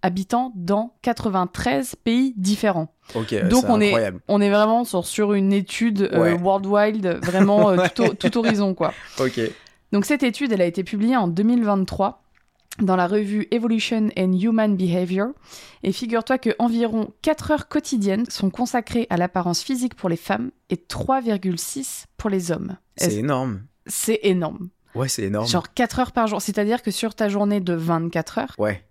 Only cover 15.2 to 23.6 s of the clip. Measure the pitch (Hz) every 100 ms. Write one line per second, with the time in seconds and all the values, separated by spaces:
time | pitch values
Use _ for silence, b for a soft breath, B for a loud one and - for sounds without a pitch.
15.2 | 214 294 B B B B - - 240 226
16.2 | 226 262 226 - 233 233 233 220 214 -
17.2 | - 311 - 302 - 302 - 247 196 196
18.2 | 240 - 196 - 247 247 - 240 226 175
19.2 | 180 185 175 170 - 262 247 - 190 170
20.2 | - 196 - _ _ 175 _ - - 262
21.2 | 233 202 190 170 - - 262 - - _
22.2 | 214 190 170 160 - 185 _ - 180 104
23.2 | 127 131 131 98